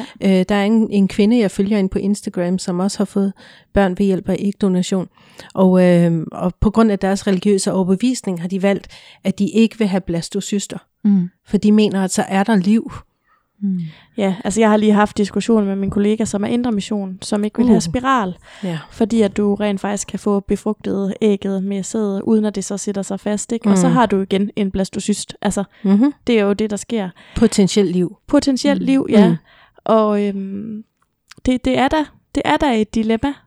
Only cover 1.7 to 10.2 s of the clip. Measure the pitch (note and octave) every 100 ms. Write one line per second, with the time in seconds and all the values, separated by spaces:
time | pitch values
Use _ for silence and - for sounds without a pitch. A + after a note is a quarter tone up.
1.7 | G#3+ F#3+ G3 G3 G#3 - F#3 F3 F#3 -
2.7 | F3+ G3 - G3+ G3+ G3 - - - _
3.7 | - G3 F3+ G3+ F#3 F#3+ F#3 G3+ - G3+
4.7 | F#3 F#3 F#3+ - _ _ - - - F#3
5.7 | F#3 F3+ F3 E3+ E3 D#3 - F#3 - G#3+
6.7 | G#3+ A3+ G3 F#3+ G3 - F#3+ G#3 G3 F#3+
7.7 | F#3 F3+ F#3+ B3 B3 - F3 F3 F#3+ G3
8.7 | G3 - - - - G3 - G3 G#3+ A3+
9.7 | - G#3 F#3+ F#3 E3+